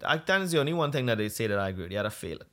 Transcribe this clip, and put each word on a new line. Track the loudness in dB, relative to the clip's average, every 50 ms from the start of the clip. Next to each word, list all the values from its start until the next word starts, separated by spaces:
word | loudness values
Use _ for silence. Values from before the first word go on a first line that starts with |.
| 0
I, | 0 0
that | 0 2 2 2 2
is | 2 2
the | 2 2
only | 2 2 2
one | 0 0 0
thing | 0 0 2
that | 2 2
they | 2 0 -2
say | -2 -2 0
that | 0 2
I | 0 0 -2
agree | -2 -4 -6
with. | -4 -2
You | -2
gotta | -2 -2
fail | -4 -6 -8 -8 -8
it. | -8 -12 -18